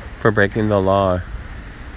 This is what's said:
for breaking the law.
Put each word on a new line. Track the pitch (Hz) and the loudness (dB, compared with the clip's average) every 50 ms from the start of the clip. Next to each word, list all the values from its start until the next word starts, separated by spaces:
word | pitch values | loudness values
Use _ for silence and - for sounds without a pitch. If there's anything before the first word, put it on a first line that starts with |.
| - - - - | -14 -14 -6 0
for | - 117 | 0 2
breaking | 104 107 98 98 - 117 107 107 | 4 4 2 2 2 0 0 2
the | 104 98 | 2 2
law. | 95 95 98 98 98 95 90 87 85 - - - - - - - - - - - - - - | 4 4 4 4 4 2 2 0 -2 -6 -10 -10 -12 -12 -12 -14 -14 -14 -16 -16 -16 -16 -14